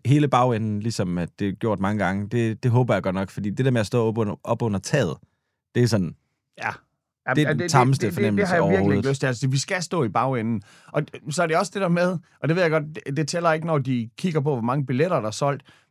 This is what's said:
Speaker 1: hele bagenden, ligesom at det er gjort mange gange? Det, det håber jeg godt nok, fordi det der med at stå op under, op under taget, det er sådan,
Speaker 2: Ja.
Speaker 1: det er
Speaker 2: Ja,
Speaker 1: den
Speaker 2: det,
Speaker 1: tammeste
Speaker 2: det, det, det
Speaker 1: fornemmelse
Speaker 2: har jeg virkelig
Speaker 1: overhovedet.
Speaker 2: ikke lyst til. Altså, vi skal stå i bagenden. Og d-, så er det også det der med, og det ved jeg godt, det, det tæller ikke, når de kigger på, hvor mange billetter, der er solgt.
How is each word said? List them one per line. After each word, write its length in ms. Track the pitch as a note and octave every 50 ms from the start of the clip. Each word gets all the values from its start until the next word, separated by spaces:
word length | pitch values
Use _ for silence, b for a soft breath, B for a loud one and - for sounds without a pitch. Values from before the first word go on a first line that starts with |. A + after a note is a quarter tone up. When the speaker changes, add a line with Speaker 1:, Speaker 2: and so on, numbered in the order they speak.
| -
Speaker 1:
hele 220 | A#2+ C#3 D3 D3 C3+
bagenden, 520 | C3 B2 B2 B2+ A#2 G#2+ A2 G#2+ G#2 G#2
ligesom 380 | G#2 A#2 A2 - G2+ F2+ F2 F2
at 100 | E2+ D#2+ _ -
det 100 | G#2 G2
er 40 |
gjort 280 | F#2 - - A2+ G#2 F2+
mange 240 | F#2+ F#2+ G#2+ G#2 F#2+
gange? 240 | F2 F#2+ G2+ G#2 G2+
Det, 340 | A#2+ A#2+ A#2 A2+ A2 -
det 80 | - B2+
håber 240 | A2+ B2+ B2+ A#2 A2+
jeg 80 | F#2+
godt 120 | D#2+ F#2+ F#2
nok, 160 | F#2+ G2 -
fordi 200 | - - G2+ G#2
det 140 | G2 - C3
der 60 | C3+
med 100 | B2 A#2
at 60 | G#2
stå 200 | - - B2 A2+ A2+
op 100 | G#2+ A#2
under, 160 | A2 G#2 F2+ - -
op 180 | - A#2 -
under 160 | A#2+ A2+ G#2 F#2
taget, 380 | - - - C#3+ A2+ D#2+ C2 - _ _ _ _ _ _ _ _ _ _ -
det 80 | A#2
er 40 | B2
sådan, 280 | A2 A#2 G#2 F2+ D#2 - _ _ _ _ _ _ _ _ -
Speaker 2:
Ja. 80 | A#2 A2 - - _ _ _ _ _ _ _ _ - - C3
Speaker 1:
det 80 | C#3+
er 60 | D3+ C#3+
Speaker 2:
Ja, 40 |
Speaker 1:
den 60 | D#3 -
Speaker 2:
det, 120 | F3 F3
Speaker 1:
tammeste 360 | D#3 C3+ B2 C3 C3+ - -
Speaker 2:
det, 40 | C#3+
det, 60 | F3
det 80 | - G3+
Speaker 1:
fornemmelse 220 | G#3 G#3 G3+ G3+
Speaker 2:
har 80 | F3+ F3+
jeg 80 | E3+
virkelig 160 | E3 - F#3+ F#3+
Speaker 1:
overhovedet. 200 | G3 G3+ - -
Speaker 2:
ikke 100 | - C3+
lyst 120 | C#3 -
til. 60 | D3
Altså, 220 | C3 B2 - C#3+ C3
vi 100 | C3 C3+
skal 240 | - - F#3+ F3+
stå 220 | E3 - - E3+ C3
i 40 | A2
bagenden. 540 | E2 A#2 B2 C3 C3 A#2+ G#2+ A2+ A#2 G2+ B B B B B B
Og 100 | B D3 D#3 - -
d-, 160 | B2 - C3
så 120 | C#3+ E3+
er 40 | F3
det 100 | D#3 D#3+
også 140 | E3+ G#3 - -
det 80 | G3+
der 60 | G3 E3+
med, 300 | E3+ F3 F3 F3+ F#3+ D#3 b b b b
og 80 | - C#3
det 80 | E3
ved 60 | F#3
jeg 80 | F3+ D#3+
godt, 140 | D#3 D#3+ D3 D#3 D#3 - -
det, 100 | - C#3
det 120 | D#3+ D#3 C#3+
tæller 240 | - F3 E3+ E3
ikke, 140 | D#3 D#3+ D#3+
når 120 | E3+ D#3+ D3
de 320 | C3+ C3+ C3 A#2+ A2+ A#2 _ -
kigger 220 | - F#3+ D3+ D#3
på, 120 | C3+ D#3
hvor 80 | D3+ A#2+
mange 240 | A2 A#3+ A#3+ D#3 C3+
billetter, 340 | B2+ B2+ B2+ D#3 F#3 F3 C3+
der 60 | G#2+
er 40 | A2
solgt. 320 | G#2 - D3 C#3 C#3+ C3+ - b b b b b